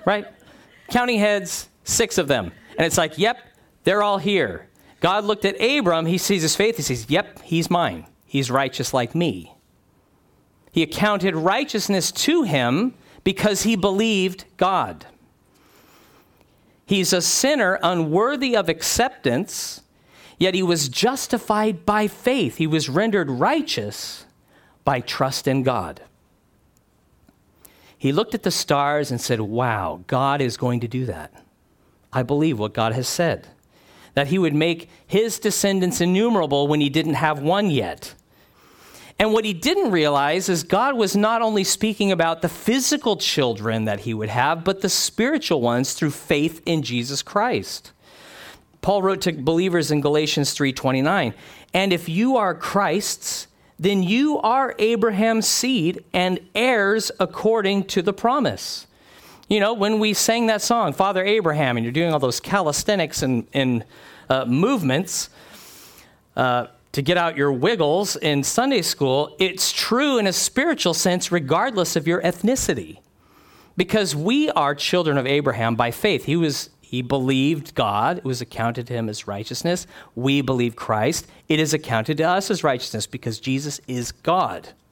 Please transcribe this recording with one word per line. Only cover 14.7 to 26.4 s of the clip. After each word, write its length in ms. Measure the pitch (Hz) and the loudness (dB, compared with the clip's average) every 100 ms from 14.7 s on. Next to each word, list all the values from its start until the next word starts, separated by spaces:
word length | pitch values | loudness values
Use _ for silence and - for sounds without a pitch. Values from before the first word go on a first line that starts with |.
| 185 107 80 - - _ _ _ _ _ _ _ _ _ _ _ _ _ _ _ _ - | 0 -2 -8 -18 -20 _ _ _ _ _ _ _ _ _ _ _ _ _ _ _ _ -2
He's 260 | 196 175 | 0 2
a 80 | 180 | 0
sinner 580 | - - 269 294 185 - | 2 2 2 4 2 2
unworthy 720 | 170 180 156 175 240 285 269 226 | 0 0 0 2 2 0 0 0
of 120 | 165 | 0
acceptance, 1120 | 156 - - 254 - 127 123 208 - - - - _ _ - - - | -2 -2 0 0 -2 -2 0 -2 -8 -12 -14 -20 _ _ -20 -16 -2
yet 180 | 180 | 0
he 80 | 185 | 2
was 260 | 180 165 139 | 2 0 -2
justified 1000 | - 240 262 - 233 - 214 214 170 208 | 0 0 0 -2 -2 0 0 0 -2 0
by 220 | 208 208 | 0 -2
faith. 480 | - 247 262 139 - | -2 0 0 0 0
He 100 | 156 | 0
was 220 | 160 139 | 0 0
rendered 420 | 147 220 196 139 | 0 2 2 0
righteous 960 | 123 185 311 - - 104 - - - - _ _ _ _ _ | 0 2 0 -2 -4 -6 -8 -12 -14 -20 _ _ _ _ _
by 160 | - 127 | -2 -2
trust 460 | - - 135 - 143 | -4 -2 -2 -2 0
in 160 | 131 | 0
God. 400 | 131 120 85 - - _ _ _ | 0 -2 -4 -10 -20 _ _ _